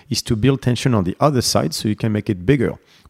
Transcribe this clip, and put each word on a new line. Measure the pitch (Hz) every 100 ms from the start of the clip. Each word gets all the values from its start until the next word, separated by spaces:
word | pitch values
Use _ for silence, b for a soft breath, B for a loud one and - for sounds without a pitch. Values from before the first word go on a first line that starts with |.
| B
is | 113
to | - 113
build | 123 135
tension | 127 120 135
on | 110
the | 90 -
other | 143 127
side | - - 160
so | - 110
you | 104
can | 113
make | 107 107
it | 90 87
bigger. | 139 107 - b b